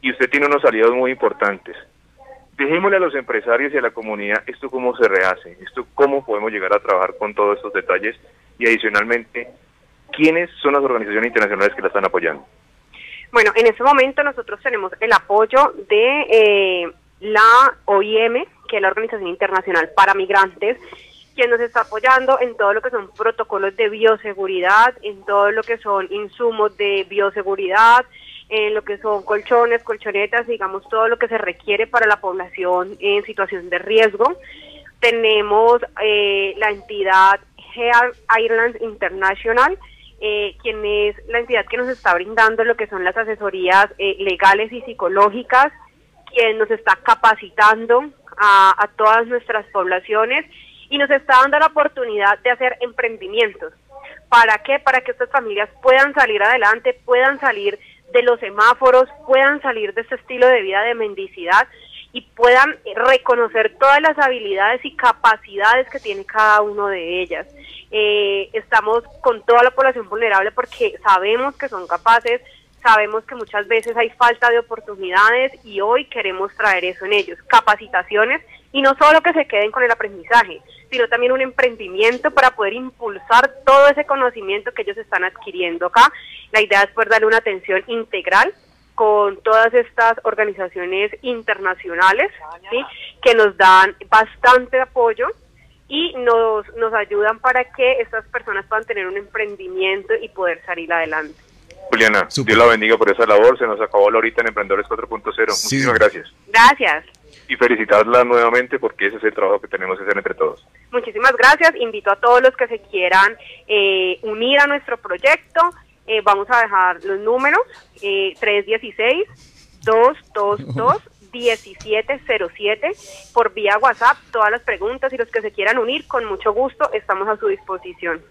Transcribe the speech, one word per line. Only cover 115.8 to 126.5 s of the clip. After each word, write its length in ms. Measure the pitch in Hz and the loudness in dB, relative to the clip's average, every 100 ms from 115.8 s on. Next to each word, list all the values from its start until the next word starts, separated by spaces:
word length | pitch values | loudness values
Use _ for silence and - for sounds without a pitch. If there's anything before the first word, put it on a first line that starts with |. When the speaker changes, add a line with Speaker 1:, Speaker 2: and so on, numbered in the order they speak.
| _ _ - | _ _ -6
Speaker 2:
Eh, 160 | 220 | -2
vamos 220 | 202 196 202 | 0 0 0
a 120 | 247 | 0
dejar 420 | 226 202 185 170 | 2 2 0 -2
los 160 | 180 196 | -6 -6
números: 400 | 214 247 277 349 508 - _ _ | -2 0 0 0 -2 -12 _ _
eh, 340 | 202 196 196 - | -6 -4 -4 -4
tres 240 | 214 202 | -2 -2
dieciséis, 600 | 196 220 226 202 226 320 415 - - _ _ _ | -2 -6 -6 -4 -2 -2 -4 -12 -20 _ _ _
dos 340 | - 226 247 302 _ | 0 2 2 0 _
dos 260 | 214 202 208 - | -6 -4 -4 -6
dos, 220 | 131 240 381 _ _ 196 | -4 0 -2 _ _ _
diecisiete 880 | 247 240 226 202 190 214 214 220 277 - | -4 -2 -2 -8 -20 -4 -4 -4 -10 -4
cero 220 | 220 180 - | -4 -4 -6
siete, 360 | 202 214 294 415 - - - | -6 -4 -6 -8 -16 -20 -6
por 180 | 240 220 | -2 -2
vía 240 | - 202 208 | -2 -2 2
WhatsApp. 400 | 254 226 233 285 _ | 0 2 2 0 _
Todas 180 | 233 214 | -2 0
las 120 | 233 | -2
preguntas 500 | 240 196 202 262 269 | -6 -6 -8 -6 -6
y 60 | 262 | -6
los 100 | 233 | -6
que 140 | 233 | -6
se 100 | 214 | -8
quieran 240 | 208 196 254 | -6 -2 -2
unir, 300 | 233 294 - | -2 -6 -6
con 180 | 254 | -8
mucho 300 | 226 190 220 | -6 -6 -4